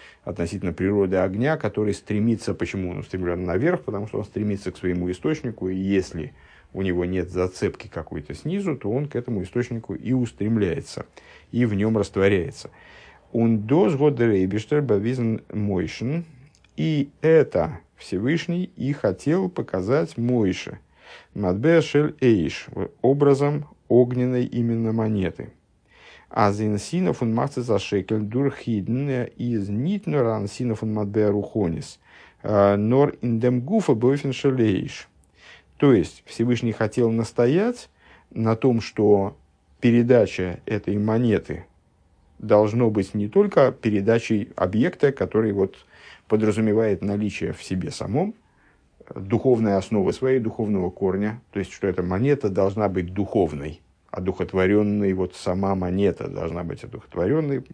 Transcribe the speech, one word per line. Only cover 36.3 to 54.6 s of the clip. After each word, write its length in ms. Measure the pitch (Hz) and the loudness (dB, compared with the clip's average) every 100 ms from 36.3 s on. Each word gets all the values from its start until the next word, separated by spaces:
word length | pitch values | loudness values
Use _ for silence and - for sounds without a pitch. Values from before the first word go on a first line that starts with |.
| - 120 117 117 | -2 0 0 0
хотел 380 | 104 107 - 117 | 0 0 2 2
настоять 800 | 113 113 - 120 165 226 240 - _ _ - _ | 2 0 2 2 4 0 -2 -12 _ _ -20 _
на 260 | - 113 113 | -2 0 2
том, 240 | 131 113 | 2 2
что 560 | - - 104 101 98 - _ _ _ _ | -2 0 4 4 2 -6 _ _ _ _
передача 800 | 120 117 120 123 98 - 92 87 - | 4 4 6 6 4 0 -6 -6 -6
этой 320 | 104 - 104 | -6 -2 -2
монеты 680 | 107 113 120 98 - 78 - _ _ _ _ _ _ - | 0 2 2 0 -2 -10 -12 _ _ _ _ _ _ -14
должно 520 | 107 107 107 113 117 | 2 4 4 2 2
быть 240 | 107 101 | 2 -2
не 140 | 107 104 | -4 0
только 420 | 196 208 170 127 | 2 4 4 4
передачей 800 | - 113 104 98 113 - 107 95 - | 2 -2 0 2 2 0 -2 -2 -4
объекта, 560 | 90 107 127 - 143 | -2 0 0 2 0
который 400 | 139 95 110 110 | 0 -2 0 0
вот 240 | 98 135 - _ - - - - | 0 -2 -4 _ -20 -20 -20 -2
подразумевает 760 | 110 107 104 110 107 110 95 | 2 2 2 2 2 2 0
наличие 500 | 101 104 107 - 92 | -2 -2 -4 -4 -8
в 100 | - | -8
себе 280 | - 92 78 | -6 -4 -4
самом 440 | - - 127 214 - _ _ _ _ _ _ - | -8 -4 -2 -2 -6 _ _ _ _ _ _ -16
духовной 600 | - 98 113 135 117 110 98 | -14 -2 2 4 4 4 2
основы 360 | - 107 95 | 2 0 0
своей, 260 | - 131 131 | 0 0 0
духовного 500 | 107 - 107 98 90 | 0 -4 -2 0 -2
корня, 500 | - 95 98 104 113 - | -2 -2 0 -4 -6 -8
то 60 | 98 | -8
есть 140 | 90 | -8
что 140 | - 98 | -4 -2
эта 160 | 90 | -2
монета 460 | 90 92 131 139 104 | -2 0 2 2 0
должна 400 | 95 98 98 104 | 2 0 2 0
быть 240 | 95 87 | 0 -4
духовной, 680 | 95 98 110 82 76 73 78 _ _ _ | -4 0 2 0 -2 -10 -12 _ _ _
одухотворённой, 1040 | - 92 - 82 95 | -6 -6 -4 -4 0